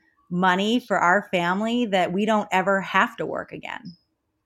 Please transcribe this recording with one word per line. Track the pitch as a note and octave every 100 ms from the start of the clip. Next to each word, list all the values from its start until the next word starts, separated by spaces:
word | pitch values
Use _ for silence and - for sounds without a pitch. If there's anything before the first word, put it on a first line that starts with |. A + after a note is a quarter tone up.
| _ _ -
money | F3 F#3 F3+ G#3 A#3+
for | - F3+
our | F3 G3 G3
family | F#3 E3+ F#3+ A3+ A#3+ A#3
that | F#3+ E3+
we | F3+ G#3+
don't | G#3+ G3+
ever | F#3 F#3 G3
have | F3 F#3+ A#3 -
to | D#3
work | - -
again. | - - - - E3+ _ _ _ _